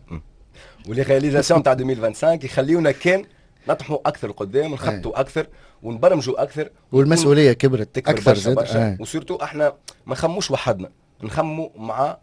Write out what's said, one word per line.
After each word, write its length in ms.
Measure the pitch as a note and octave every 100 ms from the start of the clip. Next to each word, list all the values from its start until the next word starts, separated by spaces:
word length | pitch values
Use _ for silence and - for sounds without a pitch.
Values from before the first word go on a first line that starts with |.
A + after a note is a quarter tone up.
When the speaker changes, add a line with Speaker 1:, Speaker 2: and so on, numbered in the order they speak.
| -
Speaker 1:
مم. 100 | E2 - _ - - - - -
والرياليزاسيون 760 | A#2 B2+ C3+ D3 C#3+ C3+ E3
تاع 100 | C#3
ألفين 260 | B2+ B2+ A2+
وخمسة 280 | A2 G#2+ D#3
وعشرين 180 | E3 C3
يخليونا 460 | - C3+ E3+ D3+
كان 340 | C3 F3 F#3+ G#3 _ _ _ -
نطمحوا 300 | D#3 C#3+ D3+ -
اكثر 220 | - A2
لقدام، 460 | G2+ G2 B2 D#3
نخططوا 420 | C#3 - G#2 G#2+ G#2
Speaker 2:
إيه. 60 |
Speaker 1:
اكثر، 260 | C3+ D#3 - - - _
ونبرمجوا 600 | A2+ A2+ B2+ E3 B2 -
اكثر، 260 | C#3+ D3+ D3+ _ -
Speaker 2:
والمسؤوليه 640 | C3 C#3 E3 D#3 C#3+ C#3+
كبرت 420 | A#2+ C3+ B2+ G#2+ -
Speaker 1:
تكبر 180 | -
Speaker 2:
اكثر 180 | B2+ G#2
Speaker 1:
برشا، 100 | G#2
Speaker 2:
زاد. 140 | G2 -
Speaker 1:
برشا. 320 | - A2+ A2+
Speaker 2:
إيه. 100 | F#2
Speaker 1:
وسورتو 360 | G#2+ D#3+ - F3+
احنا 380 | C#3+ D3 D3 - - - -
ما 80 |
نخموش 380 | B2+ D#3+ F3+ -
وحدنا، 380 | C3+ - G2+ F2+ _ _ _
نخموا 460 | G#2+ B2 D#3+ D#3 D#3+ -
مع 400 | A2 A2+ C#3+ -